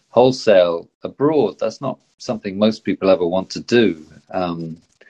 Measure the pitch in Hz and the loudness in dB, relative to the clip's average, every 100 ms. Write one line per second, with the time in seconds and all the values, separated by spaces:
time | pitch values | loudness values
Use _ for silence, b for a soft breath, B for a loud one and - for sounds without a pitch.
0 | _ - 127 131 - 95 87 85 - _ | _ 2 4 2 2 4 4 0 -10 _
1 | 92 - 139 156 107 90 110 - 135 - | -16 -4 0 0 -2 -4 -8 -6 -10 -10
2 | _ _ - 110 104 95 110 107 - 92 | _ _ -10 -8 -8 -2 -2 0 -4 -2
3 | 95 92 87 92 90 - - 120 110 80 | 2 2 2 -2 -4 -10 0 2 2 -2
4 | 78 78 _ 95 90 85 82 80 _ _ | -10 -20 _ -6 -6 -6 -10 -14 _ _
5 | b | b